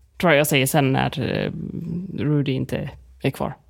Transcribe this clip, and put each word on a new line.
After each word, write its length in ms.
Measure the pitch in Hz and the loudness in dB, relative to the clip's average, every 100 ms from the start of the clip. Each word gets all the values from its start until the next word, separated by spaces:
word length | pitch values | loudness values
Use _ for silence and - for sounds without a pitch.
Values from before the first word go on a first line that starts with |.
| _ - | _ 0
Tror 120 | 175 | 4
jag 140 | 143 147 | 6 6
säger 200 | 143 131 | 2 2
sen 260 | 160 135 | 2 2
när, 280 | 131 131 139 | 2 0 -2
eh, 320 | 120 - - - - - 165 170 190 - | -4 -2 -4 -6 -8 -8 -8 -8 -8 -4
Rudy 280 | 143 151 139 | 0 0 0
inte 380 | 131 131 135 147 - - - | -2 -2 -6 -6 -12 -20 -6
är 80 | 135 | -4
kvar. 260 | - 135 - | -2 -6 -8